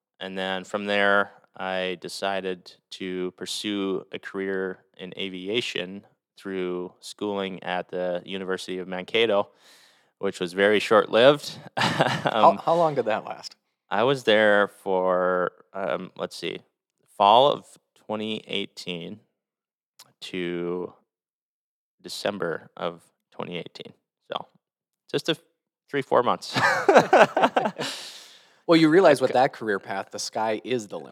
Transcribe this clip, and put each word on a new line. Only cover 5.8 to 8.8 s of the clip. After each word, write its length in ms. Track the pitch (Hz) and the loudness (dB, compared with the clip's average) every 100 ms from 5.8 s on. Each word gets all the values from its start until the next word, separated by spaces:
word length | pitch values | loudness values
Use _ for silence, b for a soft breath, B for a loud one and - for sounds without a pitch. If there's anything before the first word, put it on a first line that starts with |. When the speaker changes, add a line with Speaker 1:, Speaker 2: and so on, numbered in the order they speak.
| 90 101 - _ _ - | -8 -12 -18 _ _ -16
Speaker 1:
through 560 | 98 95 90 90 90 _ | -8 -6 -4 -6 -8 _
schooling 640 | - - 104 101 95 92 | -18 -8 -6 -4 -6 -8
at 260 | 87 90 - | -6 -6 -4
the 320 | 92 90 87 - | -6 -4 -6 -8
University 540 | 95 92 92 - | -8 -6 -6 -6
of 80 | 92 | -10